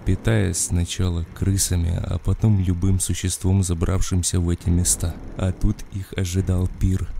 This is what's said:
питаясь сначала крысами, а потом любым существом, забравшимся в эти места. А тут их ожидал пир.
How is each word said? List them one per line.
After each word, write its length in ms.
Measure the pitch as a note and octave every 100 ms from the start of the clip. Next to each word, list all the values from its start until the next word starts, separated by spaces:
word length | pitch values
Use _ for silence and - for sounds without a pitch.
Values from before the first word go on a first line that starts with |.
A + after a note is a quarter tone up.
питаясь 540 | - F#2+ - A2 F#2 D#2+
сначала 680 | - F2 F2 - F2+ E2+ E2
крысами, 640 | - F#2+ G2 - F2+ E2+ F2
а 160 | - F2+
потом 420 | - F#2+ A2 G2+
любым 400 | F2+ F2 F#2+ F#2
существом, 640 | - F2+ F#2 - F#2 G2
забравшимся 760 | F2 E2+ E2+ F#2+ - F2+ E2+ F#2
в 80 | F2
эти 200 | F2 -
места. 460 | F2 F2 - F2+ - - -
А 160 | F#2
тут 240 | F2+ G#2+ G#2 -
их 200 | G2 F#2+ -
ожидал 520 | F2+ F#2 F2+ F2+ F2+ -
пир. 280 | F#2+ F#2 -